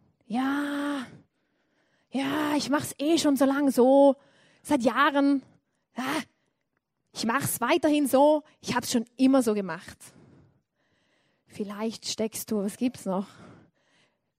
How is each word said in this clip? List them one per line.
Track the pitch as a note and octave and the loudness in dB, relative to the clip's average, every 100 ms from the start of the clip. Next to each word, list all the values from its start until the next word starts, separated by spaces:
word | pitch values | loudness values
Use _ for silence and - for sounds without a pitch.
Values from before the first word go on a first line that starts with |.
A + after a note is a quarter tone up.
| _ _ - | _ _ -8
"Ja, | A3+ C4+ C#4+ C#4+ C#4+ C#4+ C#4+ A#3+ - _ _ _ _ _ _ _ _ _ | -4 -4 -4 -4 -6 -6 -8 -10 -18 _ _ _ _ _ _ _ _ _
ja, | B3+ C4+ D4 D4+ D4 | -6 -4 -2 -2 -2
ich | A#3+ | -2
mach's | D4 - - | -2 -4 -4
eh | C#4+ E4 | 0 2
schon | D4+ C4+ | 2 2
so | |
lang | C4+ C4+ C#4+ | 2 2 0
so, | B3 B3+ C#4 C#4 C4+ _ _ _ _ | 4 4 6 6 4 _ _ _ _
seit | - D4 | -4 0
Jahren. | A#3 A3+ D4 C#4 C#4 C#4 - _ _ _ _ - | 0 2 2 2 2 0 -4 _ _ _ _ -10
Ja, | C4 D#4 - _ _ _ _ _ _ _ _ | -6 -6 -8 _ _ _ _ _ _ _ _
ich | - A3 | -6 -2
mach's | B3+ - - | -2 -4 -4
weiterhin | A#3+ E4+ D#4 D4 C#4 | 0 2 2 2 2
so, | C4 D4 D4+ - _ | 4 4 2 -2 _
ich | - | -6
hab's | A#3+ - | -4 -2
schon | B3 A3+ - | -4 -4 0
immer | C4 C4+ | 4 4
so | A#3+ | 2
gemacht." | G#3 F#3+ E3 - - - - - - _ _ _ _ _ _ _ _ _ _ _ | -2 -4 -10 -14 -20 -20 -20 -20 -20 _ _ _ _ _ _ _ _ _ _ _
Vielleicht | - G3+ G3+ A3+ G#3 - | -12 -10 -8 -8 -8 -8
steckst | - A3 - - | -6 -6 -8 -6
du, | G#3+ | -4
was | G3+ - | -4 -4
gibt's | B3+ - G3 | -4 -4 -6
noch? | F#3+ G3 - - - _ _ _ _ _ _ _ | -6 -6 -14 -20 -20 _ _ _ _ _ _ _